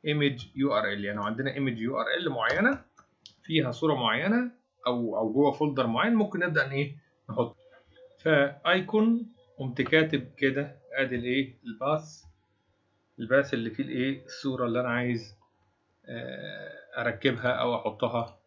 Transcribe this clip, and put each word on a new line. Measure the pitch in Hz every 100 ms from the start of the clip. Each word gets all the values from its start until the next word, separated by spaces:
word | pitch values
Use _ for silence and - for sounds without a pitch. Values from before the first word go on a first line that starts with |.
| 151
ايمج | 147 143 120 - 135
يو | 139 107
ار | 107
ال. | 101 101
يعني | 104
لو |
عندنا | 104 113 135
ايمج | 139 135 117
يو | 113 120
ار | 113 131
ال | 165
معينة | 131 113 151 226 277 - _ _ _ - _
فيها | - 160 131
صورة | 120 160
معينة | 135 117 113 175 233 247 - _ _ -
أو، | 123 117 101
أو | 110
جوه | 117 143
folder | 143 151 135 120
معين، | 117 208
ممكن | 226 202 175
نبدأ | 175 151 135
إن |
إيه؟ | 135 143 - _ _ -
نحط. | 117 117 - - - _ - - _
فايكون | 160 151 139 139 160 185 185 214 220 233 240 _ _ -
قمت | 131 120
كاتب | 131 156 156 151 - -
كده، | 139 135 143 - -
ادي | 131 131 123
الايه؟ | 120 131 131 -
الباث، | 120 110 131 156 156 - - _ _ _ _ _ _ _ _ -
الباث | 113 135 139
اللي | 120 110
فيه | 107
الايه؟ | 135 127 131 135 -
الصورة | - 139 127 123
اللي | 117
أنا | 123
عايز، | 120 123 117 110 - _ _ _ _ _ _ -
آه، | 117 62 64 - - - - - -
أركبها | 117 107 135 117 123
أو | 123 123 117
أحطها | 110 - 120 117 101 -